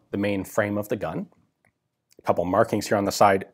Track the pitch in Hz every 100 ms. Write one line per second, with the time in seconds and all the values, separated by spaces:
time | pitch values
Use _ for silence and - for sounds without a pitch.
0 | _ 104 101 101 92 - 104 104 104 110
1 | 80 85 202 _ _ _ _ _ _ _
2 | _ _ - 95 87 95 117 107 - 107
3 | 98 - 104 98 -